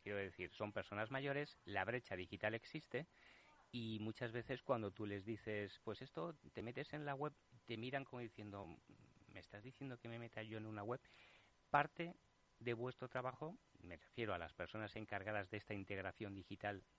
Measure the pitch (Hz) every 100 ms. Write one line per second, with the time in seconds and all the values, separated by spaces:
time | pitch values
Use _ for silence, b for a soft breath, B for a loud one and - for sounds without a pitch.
0 | - 101 98 - 87 - 104 104 95 101
1 | 110 135 139 143 147 - - 98 95 120
2 | - 92 90 101 107 113 - 160 - 123
3 | 160 B B B B B - 120 113 110
4 | 107 110 120 120 113 127 - 123 107 -
5 | 104 101 98 110 - 107 101 - - 101
6 | 131 - 170 156 156 - 107 123 147 151
7 | 147 135 151 - - 123 - 113 123 139
8 | 135 123 117 - 104 98 87 82 - -
9 | - - - - 85 104 113 - 139 123
10 | 120 117 117 - 110 110 110 107 101 127
11 | B B B B B - - 147 151 -
12 | 170 - - - - - 120 117 123 -
13 | 127 127 127 123 156 220 - - 87 85
14 | - - 110 90 80 - 87 110 107 113
15 | 107 101 98 107 98 107 - 104 95 98
16 | 95 - 104 98 92 101 101 98 -